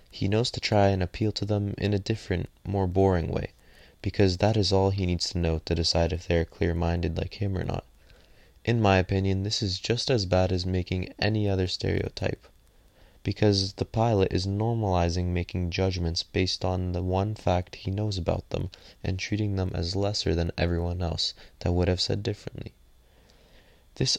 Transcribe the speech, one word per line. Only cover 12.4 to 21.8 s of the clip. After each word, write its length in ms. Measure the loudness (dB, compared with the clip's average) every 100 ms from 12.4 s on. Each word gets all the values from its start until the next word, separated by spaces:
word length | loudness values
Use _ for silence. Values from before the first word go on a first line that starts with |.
| -12 _ _ _ _ _ -20 -8
because 480 | -6 2 4 4 0 -4
the 100 | -4
pilot 480 | 0 2 4 2
is 120 | 2 -2
normalizing 800 | -2 0 0 0 2 2 0 -2
making 420 | -2 -2 -4 -4
judgments 540 | 0 0 0 -2 -4
based 420 | -4 -2 -2 -2 -2
on 260 | -2 -2
the 100 | -2
one 320 | 0 0 0
fact 440 | -2 0 0 -2 -8
he 120 | -6
knows 280 | -4 -2 -2
about 320 | -2 -4 -4
them 200 | -6 -6 -10 -20 -8
and 160 | -6 -6
treating 380 | -4 -2 -2 -2
them 160 | -2
as 220 | -2 -4 -2
lesser 400 | -2 -2 0 0
than 160 | 0 0
everyone 440 | 0 0 -2 -2
else 320 | -4 -2 -6 -8 -20 -6
that 120 | -2
would 160 | 2